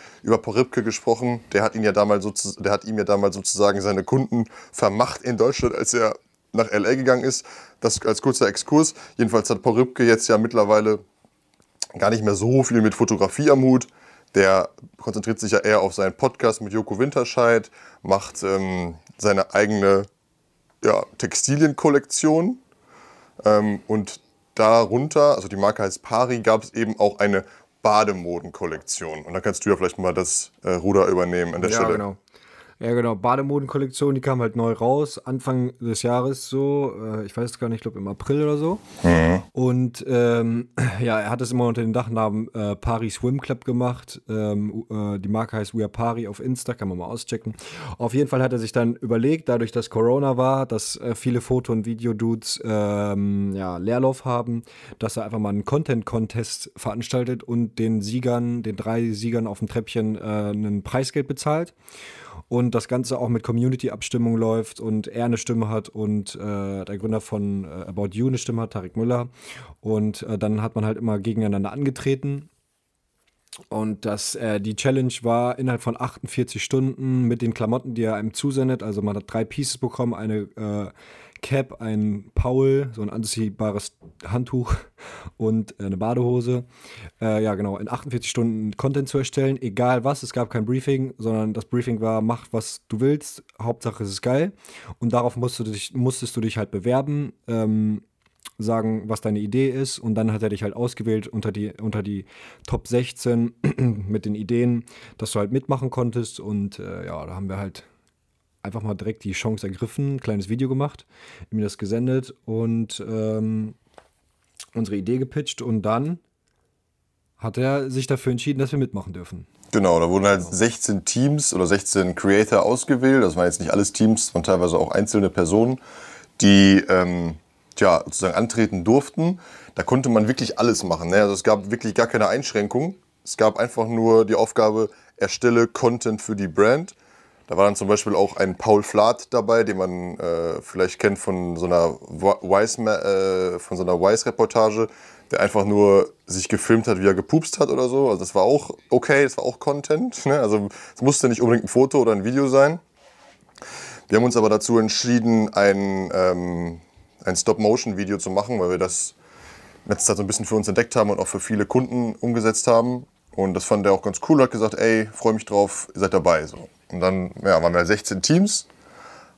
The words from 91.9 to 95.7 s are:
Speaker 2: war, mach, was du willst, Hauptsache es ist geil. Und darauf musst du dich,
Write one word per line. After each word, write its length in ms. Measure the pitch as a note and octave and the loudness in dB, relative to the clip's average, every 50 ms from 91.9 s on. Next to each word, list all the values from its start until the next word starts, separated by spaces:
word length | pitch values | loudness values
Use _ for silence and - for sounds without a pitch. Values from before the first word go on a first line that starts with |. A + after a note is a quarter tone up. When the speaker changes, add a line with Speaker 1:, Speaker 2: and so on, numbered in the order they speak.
| A#2+ G#2+ A2 | -2 -2 0
Speaker 2:
war, 180 | A2+ A2+ A2 | 0 0 0
mach, 280 | G#2+ A2 A#2+ A#2 - - | 0 0 -2 -4 -6 -6
was 320 | - A2+ G#2+ - - - _ _ | -6 -6 -6 -6 -12 -14 _ _
du 120 | - G#2+ | -4 0
willst, 420 | B2+ C#3 D3 D3 - - - - - _ _ _ | 2 2 0 0 -4 -10 -16 -16 -20 _ _ _
Hauptsache 440 | A2 A#2 A#2 - - A#2 G2+ - A2 | -6 -6 -6 -4 -6 -8 -6 -6 -8
es 60 | G2 | -8
ist 100 | G2 - | -8 -6
geil. 320 | - B2 B2+ C#3 E3 G3 - _ _ - - - - - - _ | -2 -2 0 0 0 -2 -6 _ _ -20 -20 -20 -20 -20 -12 _
Und 160 | - A#2 A2+ | -4 0 0
darauf 220 | A#2+ A#2+ B2 - | 2 0 0 -2
musst 220 | B2 A#2+ B2 - - | -2 -4 -4 -4 -6
du 60 | A#2 | -8
dich, 300 | G#2+ | -8